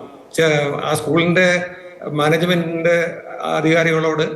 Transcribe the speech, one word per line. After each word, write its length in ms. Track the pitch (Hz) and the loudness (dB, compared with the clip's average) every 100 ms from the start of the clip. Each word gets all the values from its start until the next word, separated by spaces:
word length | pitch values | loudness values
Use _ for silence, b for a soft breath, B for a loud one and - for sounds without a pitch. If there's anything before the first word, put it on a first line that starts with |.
| - - - - | -16 -20 -6 0
ചെ-, 440 | 160 151 143 - | 2 2 0 -2
ആ 100 | 147 | -2
സ്കൂളിന്റെ 720 | 151 143 165 170 170 180 180 180 B B B - | -2 0 0 2 4 4 2 -2 B B B -8
മാനേജ്മെന്റിന്റെ 1120 | 147 151 160 180 175 165 165 170 170 165 - - - 156 160 | -2 0 2 2 0 -2 -2 0 0 0 -6 -14 -8 -4 0
അധികാരികളോട്, 640 | 156 165 165 160 160 156 151 | 2 2 2 2 0 0 -2